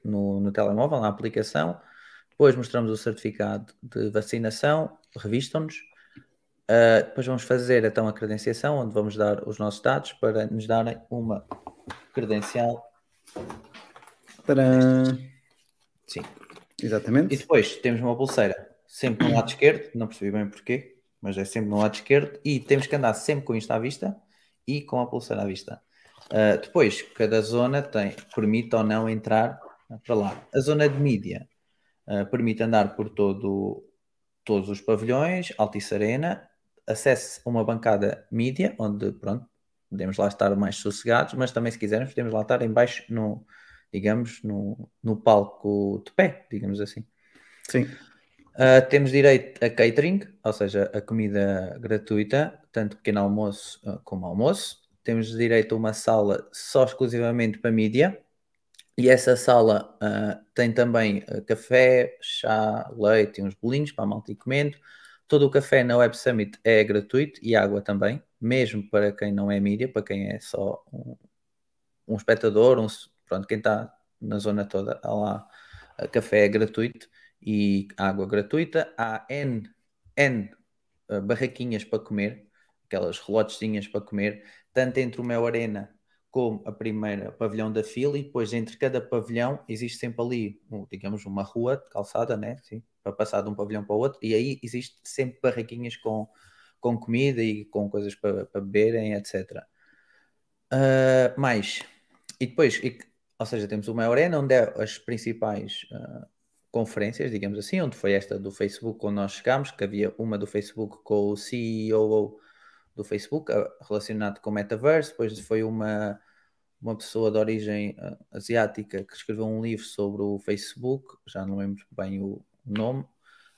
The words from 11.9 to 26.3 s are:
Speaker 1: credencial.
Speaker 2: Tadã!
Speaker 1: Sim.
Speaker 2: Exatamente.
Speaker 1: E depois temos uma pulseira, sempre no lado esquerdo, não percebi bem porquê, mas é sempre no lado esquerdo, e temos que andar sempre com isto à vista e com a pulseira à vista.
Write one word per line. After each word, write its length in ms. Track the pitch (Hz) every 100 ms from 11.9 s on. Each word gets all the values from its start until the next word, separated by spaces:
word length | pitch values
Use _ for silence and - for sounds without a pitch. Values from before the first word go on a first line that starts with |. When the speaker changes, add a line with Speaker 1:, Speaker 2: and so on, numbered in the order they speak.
| - -
Speaker 1:
credencial. 720 | - 110 107 101 123 117 117 - _ _ _ - - - - - - - - - _ - - -
Speaker 2:
Tadã! 580 | 135 131 127 127 131 131 131 - _ _ _ _ _ _ _ -
Speaker 1:
Sim. 160 | - - - - - _ -
Speaker 2:
Exatamente. 520 | 117 107 107 127 180
Speaker 1:
E 40 | 135
depois 380 | - 147 101 -
temos 240 | 123 117
uma 160 | 123 117
pulseira, 540 | 135 - 101 - - _ _
sempre 400 | - 131 107 117
no 60 |
lado 140 | 113 113
esquerdo, 420 | - 143 156 -
não 120 | 117 107
percebi 240 | - 101
bem 160 | 107 101
porquê, 500 | - - 127 - _ _ -
mas 180 | 101 98
é 60 |
sempre 260 | 98 113 104
no 80 | 104
lado 160 | 107
esquerdo, 440 | - - 139 143 -
e 140 | 151 135
temos 280 | - 135 135
que 100 | 143
andar 180 | 120
sempre 300 | 107 - 143
com 100 | 135
isto 160 | 113 110
à 80 | 113
vista 380 | 123 143 196 202 _ _ _ _ -
e 160 | 143
com 180 | - 123
a 60 | 123
pulseira 360 | 123 117 104
à 40 | 101
vista. 340 | 95 - - _ _ - - -